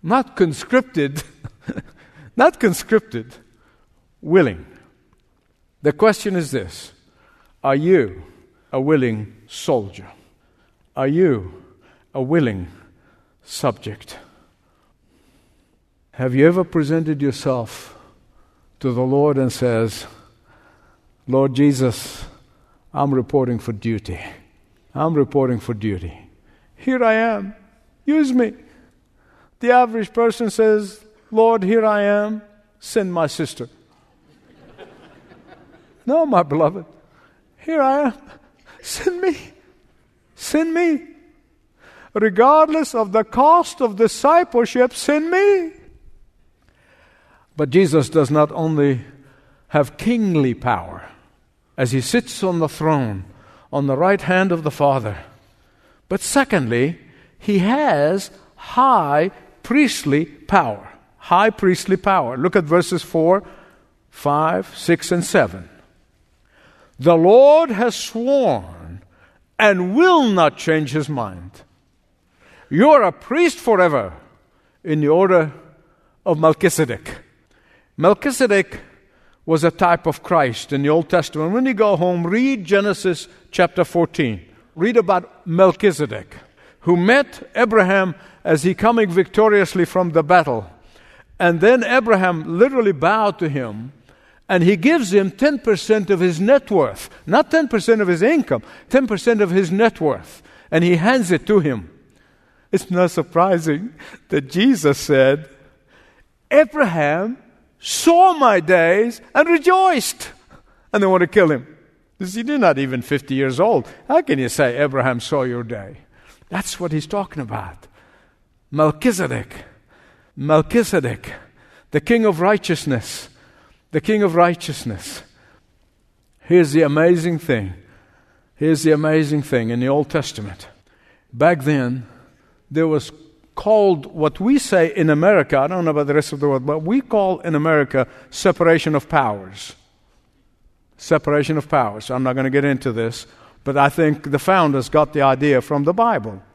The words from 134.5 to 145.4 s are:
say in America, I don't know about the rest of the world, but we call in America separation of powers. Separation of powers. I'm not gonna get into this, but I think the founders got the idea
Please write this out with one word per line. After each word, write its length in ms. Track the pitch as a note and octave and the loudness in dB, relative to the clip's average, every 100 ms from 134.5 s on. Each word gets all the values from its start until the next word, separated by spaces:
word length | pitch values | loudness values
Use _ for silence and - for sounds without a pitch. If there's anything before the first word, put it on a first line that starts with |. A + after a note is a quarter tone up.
| C#4 | 0
say 360 | - F#3+ E3 G3 | 2 2 2 2
in 140 | D#3 | 2
America, 500 | D3+ F3+ G3+ C#3 C#3 | 4 4 4 2 0
I 80 | C#3 | 0
don't 160 | F#3 | -2
know 80 | E3 | -2
about 160 | D3+ C#3+ | 0 0
the 60 | |
rest 180 | D3 C#3+ | 0 -2
of 80 | C#3+ | -4
the 80 | D3 | -2
world, 180 | C3+ B2+ | -2 -2
but 140 | D3+ | -6
we 220 | D#3+ B3+ | -2 -4
call 400 | - A3 F#3+ F3 | -2 -2 0 -2
in 120 | E3+ | -2
America 540 | D3+ D#3 D#3 C#3 C3+ A#2+ - - | -2 2 0 0 -2 -4 -8 -18
separation 640 | - G3 - E3 E3 E3 D3+ | -2 -2 2 2 2 2 -4
of 140 | - | -2
powers. 640 | D#3 B2+ G#2 F#2+ G2+ - - _ _ _ _ _ _ _ _ _ _ _ _ | -2 -2 -4 -12 -18 -20 -20 _ _ _ _ _ _ _ _ _ _ _ _
Separation 640 | - D#3 - D3 C#3+ D#3 | -2 -2 0 -2 0 -4
of 100 | - | -2
powers. 420 | D3 A2+ G#2+ - | -2 -2 -6 -8
I'm 140 | B2+ | -4
not 140 | C3 B2+ | -2 -2
gonna 120 | C3 | 0
get 140 | C3+ | 0
into 300 | C#3+ C3+ C3+ | 0 -2 -4
this, 340 | A2+ A2+ A#2 - _ - _ - | -4 -6 -8 -16 _ -20 _ -6
but 100 | C#3 | 0
I 140 | C#3 | 0
think 420 | D#3 D#3 D3+ D3+ | 2 0 0 -4
the 80 | C#3 | -4
founders 480 | - F#3+ D#3+ C#3 B2 | 0 2 2 0 -2
got 240 | D#3 D3 | 0 0
the 100 | D3+ | 0
idea 400 | C3+ C3 | 0 2